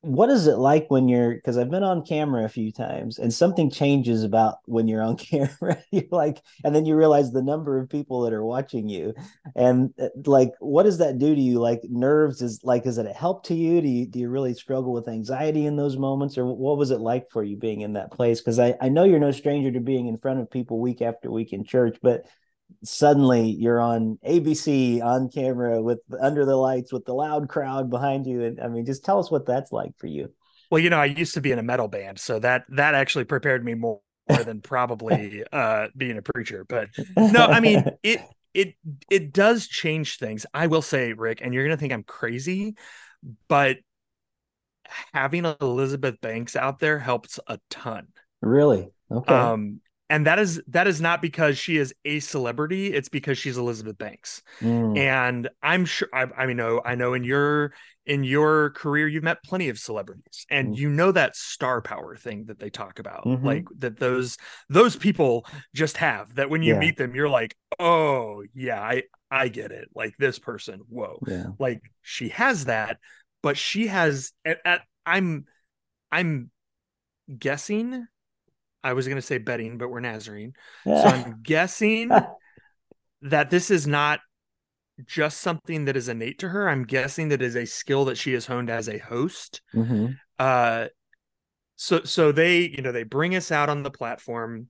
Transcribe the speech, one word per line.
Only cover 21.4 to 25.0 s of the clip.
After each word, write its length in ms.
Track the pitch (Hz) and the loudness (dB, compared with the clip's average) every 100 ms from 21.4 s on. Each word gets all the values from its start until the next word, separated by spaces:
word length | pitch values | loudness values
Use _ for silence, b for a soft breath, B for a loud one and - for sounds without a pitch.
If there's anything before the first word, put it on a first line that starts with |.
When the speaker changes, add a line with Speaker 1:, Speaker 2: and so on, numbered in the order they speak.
| 113 | -6
Speaker 1:
in 100 | 98 | -8
church, 340 | 104 127 120 - | -2 2 2 2
but 220 | 127 120 b b b b _ _ | 2 2 b b b b _ _
suddenly 680 | - - 147 143 131 120 113 | -12 4 6 6 6 4 2
you're 300 | 107 117 120 | 0 2 2
on 380 | 117 117 113 110 | 2 0 -2 -4
A 180 | - 170 | 2 2
B 140 | 151 | 2
C 460 | 151 - 139 127 120 | 0 0 2 2 2